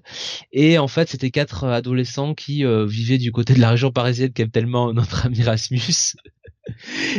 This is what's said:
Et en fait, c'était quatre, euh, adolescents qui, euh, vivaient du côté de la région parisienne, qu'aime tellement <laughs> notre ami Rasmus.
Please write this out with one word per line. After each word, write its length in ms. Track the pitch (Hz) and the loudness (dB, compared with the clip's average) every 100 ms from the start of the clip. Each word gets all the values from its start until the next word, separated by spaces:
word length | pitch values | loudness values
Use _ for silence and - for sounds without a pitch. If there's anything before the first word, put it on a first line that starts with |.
| - - - - - | -8 -14 -12 -14 -4
Et 260 | 131 156 165 | 2 4 4
en 80 | 139 | 2
fait, 220 | 160 170 | 0 -2
c'était 220 | 131 131 | -2 -2
quatre, 320 | 143 143 - | -2 -4 -4
euh, 80 | 131 | -2
adolescents 640 | 120 123 127 123 - 143 | -2 0 -2 -2 -4 -4
qui, 300 | 151 - 143 | -4 -6 -2
euh, 220 | 131 110 107 | 2 2 0
vivaient 320 | 110 117 131 | -2 0 0
du 140 | 120 | 0
côté 220 | 120 120 | 0 4
de 60 | 127 | 6
la 100 | 113 | 6
région 200 | 117 131 | 4 2
parisienne, 420 | 123 120 120 131 | 0 0 0 -2
qu'aime 180 | 120 110 | -2 -2
tellement 420 | 117 117 123 120 | 0 0 0 0
<laughs> 0 | |
notre 340 | 113 117 - 123 | 0 0 0 0
ami 160 | 117 | 0
Rasmus. 720 | 117 110 - 123 110 - - - - _ - - - - - - - | 0 0 -2 -4 -2 -2 -2 -6 -16 _ -20 -20 -16 -16 -12 -8 -6